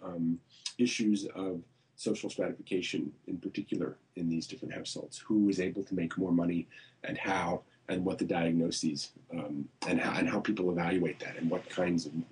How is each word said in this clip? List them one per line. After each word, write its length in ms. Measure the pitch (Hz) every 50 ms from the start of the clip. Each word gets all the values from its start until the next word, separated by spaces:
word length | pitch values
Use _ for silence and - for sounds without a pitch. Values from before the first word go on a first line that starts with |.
| 92
um, 360 | 92 87 85 82 82 85 85 - _ - - - - - -
issues 500 | 123 123 - - 113 107 104 98 101 - -
of 260 | 92 95 92 90 85 - - _ _ _ _ _
social 340 | - - 110 104 - - -
stratification 800 | - - 107 120 - - - - 98 90 87 - - 82 71 71 - - _ 92
in 100 | 92 87
particular 600 | - - - 98 98 - - - 76 65 - - _ _ _
in 140 | 90 85 82
these 180 | 82 82 - -
different 260 | - - - - -
households, 460 | - - - - - - - - -
who 300 | - - 107 107 104 101
is 100 | 95 92
able 240 | 92 92 87 98 98
to 100 | - 95
make 240 | 90 85 82 - 95
more 140 | 95 90
money 360 | 85 85 85 87 87 85 - - - - - - _ _ -
and 140 | 95 95 -
how, 440 | - 98 95 95 90 87 87 - - _ _ _ _ -
and 140 | 90 90 90
what 120 | 92 90 -
the 80 | -
diagnoses, 840 | - 95 85 85 85 82 85 82 85 85 - - 80 71 71 - - - - - - 85
um, 340 | 82 73 73 73 71 69 - - _ - 90
and 120 | 85 82
how, 180 | 85 87 - -
and 120 | 87 85
how 100 | - 104
people 320 | - 113 104 95 90 90
evaluate 480 | 87 87 87 90 92 90 87 78 - -
that 160 | - - - -
and 120 | 82 82
what 200 | 90 90 - -
kinds 360 | - 92 90 87 87 82 78
of 80 | 76 80 82 82 -